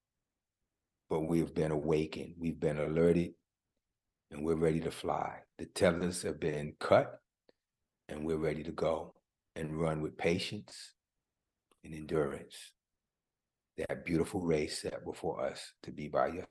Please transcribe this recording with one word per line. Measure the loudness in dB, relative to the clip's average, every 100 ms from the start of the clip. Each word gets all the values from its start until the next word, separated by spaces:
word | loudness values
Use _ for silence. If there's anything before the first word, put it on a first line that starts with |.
| _ _ _ _ _ _ _ _ _ _ -4
but | -2
we've | 2 2 2
been | 0 0
awakened. | 0 2 2 2 -4 -10 -6
We've | -4 0
been | 0 0
alerted, | 0 6 6 6 2 -4 _ _ _ _ _ _ _ _ _
and | -4 0
we're | 4
ready | 4 4
to | 0
fly. | -4 -2 -2 -2 -8 -14 -14
The | -10
tethers | 2 4 4 0 -2
have | -4 -2
been | -2 -2 -4 -4
cut, | 4 6 6 -4 _ _ _ _ _ _ _ _ -12
and | -6
we're | -2 0
ready | 0 -2
to | -6
go | -2 0 0 -4 -14 _ _ _ -8
and | -4 0
run | 0 0
with | -4 0
patience | 0 2 -2 -8 -10 -16 -18 _ _ _ _ _ _ _ _ _
and | -12 -10
endurance | -2 0 0 -2 -10 -16 -18 _ _ _ _ _ _ _ _ _ _ -8
that | -6 -6 0
beautiful | 0 0 0
race | 2 2 0 -4
set | -6 -6 -8
before | -6 -6 -2
us, | -4 -6 -12 -16
to | -14
be | -10 -2
by | 2 2
your | 0 -8